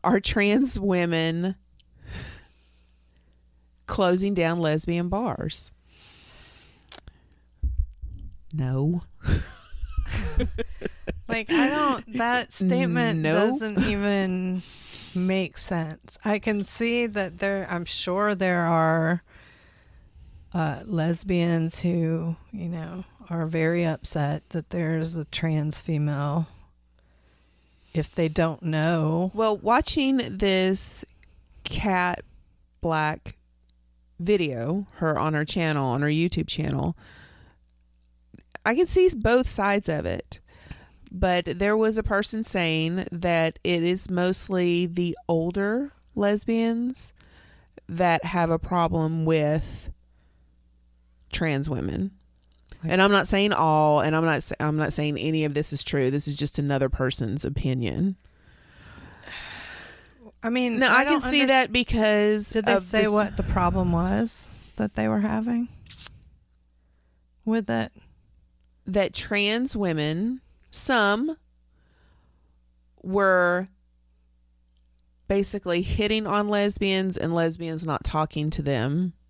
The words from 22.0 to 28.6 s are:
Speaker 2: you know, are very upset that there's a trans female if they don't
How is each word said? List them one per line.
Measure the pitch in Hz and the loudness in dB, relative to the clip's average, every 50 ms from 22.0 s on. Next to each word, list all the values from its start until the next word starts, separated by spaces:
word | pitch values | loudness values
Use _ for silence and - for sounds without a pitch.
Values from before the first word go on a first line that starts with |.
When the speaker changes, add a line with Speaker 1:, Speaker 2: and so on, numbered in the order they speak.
| 165 160 165 165 165 165 165 - - - | 0 0 -2 -2 -4 -6 -6 -8 -12 -14
Speaker 2:
you | - 202 175 170 | -12 -10 -8 -8
know, | 175 165 160 165 170 185 185 - - _ 220 - | -8 -8 -10 -10 -12 -14 -14 -16 -20 _ -12 -8
are | 175 170 160 | -6 -4 -4
very | 160 160 165 160 160 170 175 170 | -2 -2 0 0 2 0 0 0
upset | 165 151 - - - - 151 147 143 151 151 _ _ | -2 -2 -2 -4 -4 -2 -2 -2 -2 -2 -6 _ _
that | - 165 - _ | -8 -8 -8 _
there's | - 175 165 160 165 160 160 165 170 | -4 -4 -2 -2 -2 -2 -2 -4 -6
a | 165 147 | -6 -8
trans | - - - - 160 156 156 147 151 151 - | -6 -6 -4 -2 0 0 0 -2 -2 -4 -4
female | - - 160 147 147 147 147 139 143 147 143 165 160 - - - - _ _ _ _ _ _ _ _ _ _ _ _ _ _ _ _ _ _ _ _ _ _ _ _ _ - | -4 -2 -2 0 0 0 0 -2 -2 -2 0 -2 -2 -4 -8 -20 -20 _ _ _ _ _ _ _ _ _ _ _ _ _ _ _ _ _ _ _ _ _ _ _ _ _ -4
if | 160 147 - - | -4 -4 -4 -2
they | - 165 160 | -2 -2 0
don't | 156 - 165 165 151 - | 2 0 0 0 -2 -4